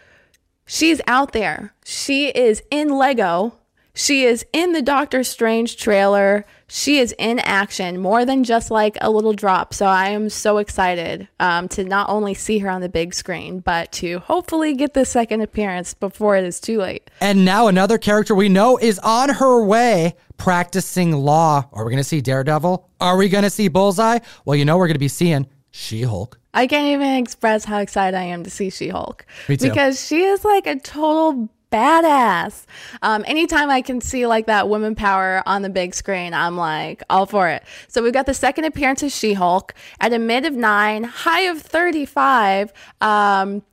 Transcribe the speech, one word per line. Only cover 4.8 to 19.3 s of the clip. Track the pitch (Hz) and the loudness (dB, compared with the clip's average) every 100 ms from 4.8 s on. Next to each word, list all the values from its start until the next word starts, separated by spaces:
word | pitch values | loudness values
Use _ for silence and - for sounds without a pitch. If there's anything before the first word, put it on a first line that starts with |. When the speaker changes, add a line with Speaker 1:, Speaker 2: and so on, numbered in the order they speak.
Speaker 1:
Doctor | 254 277 285 254 247 | 0 0 0 -2 -4
Strange | - 226 226 233 - | -2 0 0 -2 -4
trailer. | - 196 196 202 196 208 - _ _ | 0 2 4 4 4 2 -2 _ _
She | - 277 294 | -6 0 2
is | 240 - | 2 -2
in | 208 247 | -4 -2
action, | - 196 202 - 180 180 | 0 0 -2 -4 -6 -4
more | 185 233 | 0 2
than | 247 269 240 | 2 2 2
just, | 233 - | 0 0
like, | 220 214 - | 0 0 0
a | - | 0
little | 214 220 | 2 2
drop. | 208 202 185 - | 0 2 0 0
So | - 196 | -2 2
I | 190 190 | 2 2
am | 208 214 | -2 -4
so | - 214 208 | -2 0 0
excited, | 208 - 185 175 165 - 190 - | 0 -2 -2 -2 -6 -8 -10 -4
um, | 180 175 180 | 0 0 -4
to | - | -6
not | 185 196 202 | -2 -2 0
only | 208 208 | -2 -4
see | 190 - 214 | -6 -4 -2
her | 196 | -2
on | 185 | -6
the | 180 | -4
big | 170 175 | -4 -4
screen, | - - 165 156 180 | -8 -10 -10 -10 -8
but | 185 170 - | -4 -4 -4
to | - 175 180 | -8 -8 -6
hopefully | - 339 - 320 311 262 | -4 -4 -2 -2 -2 -2
get | 294 | -2
the | 269 | 0
second | 254 247 226 220 | 0 0 -2 -2
appearance | 214 - 208 180 175 | -4 -4 -6 -6 -10
before | - 196 - 214 196 | -8 -8 -2 2 2
it | 180 | 0
is | 175 | -6
too | - 226 | -4 -4
late. | 180 - - - | -4 -8 -12 -4
Speaker 2:
And | 202 196 | 2 4
now | 185 202 226 | 4 4 4
another | 185 196 226 | 4 4 2
character | 214 208 208 | 2 2 2
we | 196 208 | 2 4
know | 190 240 247 | 6 4 4
is | 226 190 | 2 0
on | 214 226 | 0 2
her | 277 | 2